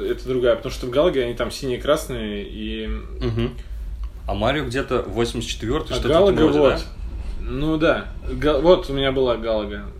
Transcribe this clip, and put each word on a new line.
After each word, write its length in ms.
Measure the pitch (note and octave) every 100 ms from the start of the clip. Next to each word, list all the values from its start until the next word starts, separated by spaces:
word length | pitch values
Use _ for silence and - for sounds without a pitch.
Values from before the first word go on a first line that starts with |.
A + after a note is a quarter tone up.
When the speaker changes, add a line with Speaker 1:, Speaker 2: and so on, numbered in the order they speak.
Speaker 1:
это 280 | A2 A#2+ B2
другая, 280 | B2+ A#2+ A2+
потому 160 | C3
что 140 | - B2+
в 40 |
Галаге 340 | B2+ F3 C#3
они 100 | A#2+
там 160 | A#2+ A#2
синие, 300 | - C3+ A#2+
красные 640 | C3 D3+ - B2 G#2+ G#2 G2
и 380 | - G#2+ A2 A2
Speaker 2:
Мгм. 680 | G#2+ - - B2 A2 A#2+ - - - - - - - -
А 80 |
Марио 300 | G2+ A2 D3 C3+
где-то 360 | B2 C3 B2
восемьдесят 480 | - G#2 A#2 B2 A2
четвертый, 400 | - A2 D3 -
Speaker 1:
А 20 |
Speaker 2:
что-то 140 | B2 B2
Speaker 1:
Галага 280 | D#3+ G3 -
Speaker 2:
такое, 160 | D#3 D3
Speaker 1:
вот. 100 | C#3
Speaker 2:
да? 60 | D3+ - - - - - -
Speaker 1:
Ну 360 | - B2+ D3+ D#3+
да. 300 | D#3+ A#2 G2 - -
Га-, 280 | C3 C#3+ D3+
вот 300 | D#3+ F3 B2+
у 20 |
меня 180 | C#3 C3+
была 240 | C3+ C3 A2+
Галага, 500 | A2+ A2 G2+ G#2 G2 -